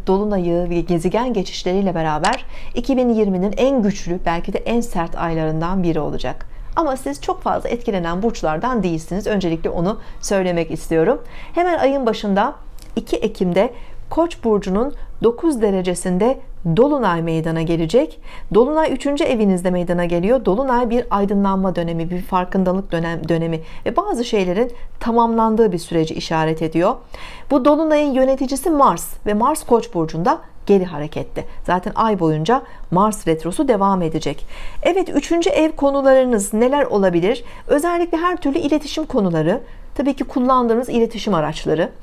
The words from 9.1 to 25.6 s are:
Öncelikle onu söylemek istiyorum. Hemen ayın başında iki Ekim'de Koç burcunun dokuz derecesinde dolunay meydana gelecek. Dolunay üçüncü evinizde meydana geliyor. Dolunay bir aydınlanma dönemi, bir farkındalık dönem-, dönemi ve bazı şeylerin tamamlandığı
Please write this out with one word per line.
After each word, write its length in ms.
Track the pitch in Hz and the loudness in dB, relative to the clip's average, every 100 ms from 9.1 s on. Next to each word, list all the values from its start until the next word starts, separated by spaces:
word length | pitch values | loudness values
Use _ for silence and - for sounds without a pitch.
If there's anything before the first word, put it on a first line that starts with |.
| 180 208 | -4 -2
Öncelikle 440 | 208 175 160 190 | 0 0 -2 -2
onu 280 | - 175 214 - - | 0 -2 -2 -8 -10
söylemek 500 | - 202 185 170 165 | -2 0 0 0 -2
istiyorum. 520 | - - 160 170 285 - - - - | -4 -2 2 2 2 -4 -12 -6 -2
Hemen 240 | 359 330 | 0 2
ayın 280 | 269 277 240 | 2 2 0
başında 480 | 214 208 190 233 302 - - - - | -2 0 2 2 -2 -12 -14 -10 -8
iki 200 | - - | -4 -2
Ekim'de 560 | 214 214 185 175 240 - - - - | -2 -2 0 2 2 -2 -12 -10 -6
Koç 340 | - 339 - 233 | -2 -2 -2 0
burcunun 500 | 208 196 190 262 - - - | 0 2 0 -2 -4 -8 -2
dokuz 400 | 220 466 330 262 | 0 2 0 2
derecesinde 760 | 214 196 185 180 185 180 220 269 - - 170 165 | 2 2 0 -2 -2 2 2 0 -6 -6 0 2
dolunay 460 | 269 294 214 170 | 4 2 0 0
meydana 400 | 165 160 160 160 | 0 -2 -2 -2
gelecek. 580 | 165 165 160 233 311 - - - - 196 | 0 0 2 2 2 -2 -14 -12 0 2
Dolunay 380 | 254 311 311 | 4 2 0
üçüncü 320 | 262 277 285 320 | 0 -2 0 0
evinizde 460 | 240 208 185 180 | 2 2 2 2
meydana 340 | 180 175 175 175 | 0 0 0 0
geliyor. 400 | 170 185 262 220 | 2 2 2 2
Dolunay 460 | 190 262 247 214 | 0 2 0 2
bir 160 | 240 240 | 0 0
aydınlanma 640 | 202 202 202 196 190 190 175 | 0 2 2 2 2 0 0
dönemi, 340 | 170 165 165 | -2 -2 -4
bir 120 | 180 | -4
farkındalık 720 | - 185 180 190 185 180 196 | -2 -2 0 0 2 0 -2
dönem-, 360 | 170 170 165 160 | -2 -2 -4 -2
dönemi 320 | 165 165 160 160 - - | 0 0 -4 -6 -8 -4
ve 100 | - | -2
bazı 280 | 415 302 233 | 0 -2 0
şeylerin 480 | 214 185 180 254 - - - | 0 0 0 -2 -4 -10 -6
tamamlandığı 720 | - 233 233 226 226 220 | 0 2 2 2 2 4